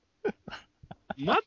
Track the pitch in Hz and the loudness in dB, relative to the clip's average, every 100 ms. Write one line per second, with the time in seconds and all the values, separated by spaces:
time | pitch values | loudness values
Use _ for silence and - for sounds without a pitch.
0 | _ _ 427 - - - - _ - - | _ _ -6 -6 -12 -16 -18 _ -20 -18
1 | - - 151 330 | -12 -4 2 2